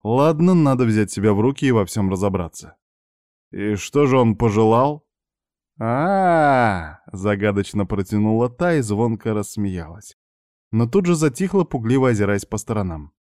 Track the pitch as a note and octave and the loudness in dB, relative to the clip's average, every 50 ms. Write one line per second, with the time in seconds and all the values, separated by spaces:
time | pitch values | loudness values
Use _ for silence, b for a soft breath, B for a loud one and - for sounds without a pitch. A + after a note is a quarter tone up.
0 | - G#2 A#2 C3+ C#3+ D#3+ E3 D3+ F3 F#3 F#3 F3 D#3 C#3 C3 B2+ B2+ A2+ G#2+ G#2+ | -4 -2 0 2 2 2 2 2 2 4 4 4 4 4 2 2 2 2 2 0
1 | G#2+ F#2+ - G2+ G2 A2 G#2 G2 G#2+ C3 C#3 - C#3+ C3+ B2 A2 G2 F2+ - A2 | 0 -2 -2 0 0 2 2 2 2 0 0 0 0 0 2 2 0 -2 -2 -2
2 | G2 F#2+ G2 F2+ G2 G2+ F#2+ F#2 F2 D#2+ _ - - - _ _ _ _ _ _ | -2 -2 -2 -2 -2 -2 -2 -4 -6 -8 _ -18 -20 -20 _ _ _ _ _ _
3 | _ _ _ _ _ _ _ _ _ _ - F#2 G2+ G#2+ G#2 G2 - - - C#3+ | _ _ _ _ _ _ _ _ _ _ -10 -6 -4 -4 -4 -4 -6 -2 0 2
4 | D3 C3 B2+ C3 B2 A#2 G#2 - A#2+ A2+ G2+ G#2+ A2+ A2 A2+ A#2+ C3 C#3+ D3+ D3+ | 2 4 4 4 4 2 2 2 0 0 2 4 4 4 4 4 2 0 -2 -6
5 | _ _ _ _ _ _ _ _ _ _ _ _ _ _ _ - A2+ A2+ A#2 C3+ | _ _ _ _ _ _ _ _ _ _ _ _ _ _ _ -8 -6 -4 -2 -2
6 | D#3 F#3 G3+ F#3+ F#3+ F3+ E3+ D#3+ D3+ C#3+ C3+ B2+ A#2+ A2 G2 F2+ E2 D#2 D#2+ - | -2 0 0 0 2 2 2 4 4 4 4 4 2 2 0 -2 -6 -12 -16 -20
7 | _ - - F#2 F#2+ G#2 G#2 G2 G#2 G#2 G2 G2+ G2 - - G#2 G2 - G#2+ G2 | _ -16 -12 -4 -2 -2 0 0 0 0 0 0 -4 -2 -4 -4 -4 -2 -4 -4
8 | F#2 - G#2+ G#2 G#2 G#2+ A2 A2+ A#2+ B2 A#2+ - F3 F3 E3+ D3+ A#2+ G2+ G#2 G#2 | -4 -2 -2 0 0 2 2 0 0 -2 -2 -2 -2 0 0 0 0 -2 -2 0
9 | A#2+ A#2 A2+ G2+ - A2+ A2 G#2+ G2+ - - A2 G2+ G2 F#2 F2 E2 D#2 E2+ G#2+ | 0 -2 -2 -4 -4 -4 -4 -4 -6 -6 -6 -6 -6 -4 -6 -8 -10 -12 -16 -20
10 | - - _ _ _ _ _ _ _ _ _ _ _ _ - A2 A#2 A#2 - G3 | -20 -20 _ _ _ _ _ _ _ _ _ _ _ _ 0 0 0 2 0 0
11 | F#3 F3 F3 D#3 D#3+ D3+ A#2 - F#3+ F#3 G3 G3 E3+ - - C3 A2+ A2+ C3 C3+ | 2 2 0 2 2 0 0 -2 -4 0 0 0 -2 -2 -4 -6 -2 0 2 2
12 | C3 B2+ A#2 G2+ G#2 G2 G2+ G2+ - _ A2 G#2 - - A2+ G#2+ G2 F2+ E2 D2+ | 2 2 2 2 0 0 0 -2 -4 _ -10 -8 -6 -4 -4 -4 -4 -4 -6 -10
13 | D2+ - _ _ | -14 -18 _ _